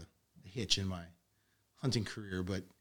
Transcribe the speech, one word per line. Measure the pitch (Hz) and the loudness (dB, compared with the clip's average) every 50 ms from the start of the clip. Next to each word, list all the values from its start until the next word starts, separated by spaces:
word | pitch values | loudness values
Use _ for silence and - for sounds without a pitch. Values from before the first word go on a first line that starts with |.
| 82 - _ _ _ _ _ - - | -6 -12 _ _ _ _ _ -20 -18
hitch | 95 - 131 104 90 - 101 | -8 -4 -4 4 4 4 4
in | 98 | 4
my | 95 92 87 85 87 - - _ _ _ _ _ _ _ _ _ _ _ - | 2 0 -2 -6 -10 -16 -20 _ _ _ _ _ _ _ _ _ _ _ -2
hunting | - 131 110 120 98 | 0 2 2 2 0
career, | - - 110 104 98 95 92 92 | 0 -4 -8 -6 -2 -2 -2 0
but | 95 95 92 - - - _ | 0 -2 -2 -4 -8 -18 _